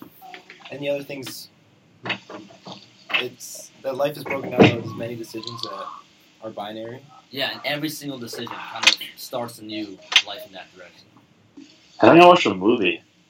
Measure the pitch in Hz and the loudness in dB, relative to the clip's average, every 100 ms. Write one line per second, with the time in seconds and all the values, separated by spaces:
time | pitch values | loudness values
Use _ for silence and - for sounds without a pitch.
0 | - - - - - - - 131 143 143 | -20 -20 -20 -20 -20 -20 -16 -8 -4 -4
1 | 139 143 123 - - _ _ _ _ _ | -4 -12 -12 -12 -16 _ _ _ _ _
2 | - - - - - - - - - - | -8 -8 -12 -18 -18 -20 -18 -18 -20 -20
3 | - - 127 - - - - - 135 131 | -6 -4 -4 -8 -16 -16 -18 -12 -6 -2
4 | 143 - - 139 127 123 - 117 110 - | -2 -2 -8 -6 2 6 6 4 -6 -8
5 | 117 120 113 113 - 120 - - 110 - | -10 -10 -12 -12 -12 -10 -10 -10 -12 -14
6 | - _ _ _ 110 104 104 110 113 131 | -20 _ _ _ -14 -10 -10 -10 -12 -14
7 | - - - 131 131 - 135 147 151 - | -18 -20 -12 -6 -6 -4 -4 -4 -4 -6
8 | 147 127 117 - 117 - - 113 - - | -10 -10 -10 -10 -10 -10 -12 0 2 2
9 | - - - 127 120 - 107 107 101 92 | -2 -14 -8 -6 -6 -10 -10 -8 -8 -12
10 | - - 101 101 101 92 87 90 87 - | 0 2 2 -6 -14 -18 -18 -20 -20 -20
11 | - - _ _ _ - - - - - | -20 -20 _ _ _ -20 -20 -20 -20 4
12 | 110 160 175 175 - 95 101 123 90 85 | 8 12 12 10 6 2 2 4 2 -2
13 | - _ _ | -8 _ _